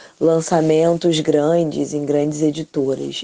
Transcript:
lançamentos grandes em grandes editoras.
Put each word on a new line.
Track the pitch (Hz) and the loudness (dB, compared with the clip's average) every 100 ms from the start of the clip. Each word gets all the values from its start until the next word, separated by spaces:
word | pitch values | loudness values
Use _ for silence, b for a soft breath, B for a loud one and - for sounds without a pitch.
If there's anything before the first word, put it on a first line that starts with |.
| B B | B B
lançamentos | 160 165 160 175 160 156 165 170 175 156 | 0 0 0 0 2 4 2 2 0 0
grandes | 156 147 147 170 160 143 143 | 2 2 2 2 0 -2 -4
em | 151 | -4
grandes | 143 147 147 147 | -2 0 0 0
editoras. | 156 147 160 151 135 131 139 139 | -2 -2 -6 -4 -2 -4 -6 -10